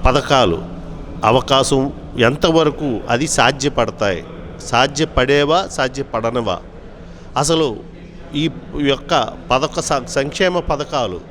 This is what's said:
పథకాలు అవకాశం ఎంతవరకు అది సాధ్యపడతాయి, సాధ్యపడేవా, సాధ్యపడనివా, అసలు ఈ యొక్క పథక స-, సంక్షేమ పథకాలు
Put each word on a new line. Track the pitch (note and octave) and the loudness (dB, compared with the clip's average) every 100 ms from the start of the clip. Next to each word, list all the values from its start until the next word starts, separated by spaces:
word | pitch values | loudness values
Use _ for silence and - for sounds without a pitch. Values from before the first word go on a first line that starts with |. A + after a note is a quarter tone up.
| B2+ | 4
పథకాలు | B2+ - C#3 G#2+ E2 - - - - - - G#2+ | 2 4 4 4 2 -4 -12 -12 -12 -12 0 4
అవకాశం | B2+ - C3+ C3 C3+ C#3 - - - A#2 | 4 4 2 4 2 0 -6 -10 2 2
ఎంతవరకు | D3 F3+ D#3+ D#3 D3+ D3 G#2+ F#2+ | 4 4 4 4 0 -4 -4 -2
అది | A#2+ D3+ - | 0 0 4
సాధ్యపడతాయి, | B2 C#3 C#3 C3 A2 F2 G#2 E2+ - - - - - | 2 2 -2 0 -2 0 -2 0 -6 -14 -14 -14 -2
సాధ్యపడేవా, | A#2+ C3+ C#3 D#3+ - B2+ C#3+ D3 E3+ F#3+ - | 2 2 2 0 2 4 4 4 2 0 -2
సాధ్యపడనివా, | C3 C3 C3 A#2 A#2 A#2+ G#2+ F2 - - - - - - - - | -2 -2 -6 -2 -2 -2 -2 -4 -8 -18 -18 -18 -18 -18 -6 -2
అసలు | D3 E3 D3 G#2+ - - - - - D3 | 2 2 0 -2 -12 -18 -18 -18 -8 -2
ఈ | D3+ - - D3 C#3 | -2 -4 -10 0 2
యొక్క | C#3 - D#3 A2 - - | 2 2 0 0 -6 -2
పథక | B2+ D3+ F3 - | 0 0 -2 -2
స-, | C#3+ B2 C#3+ | -2 -2 -2
సంక్షేమ | C#3 - F#3 F3 D#3 | -2 0 0 0 -2
పథకాలు | D3 D3 D3 A2 F2 E2 | -4 -2 -2 -2 -4 -12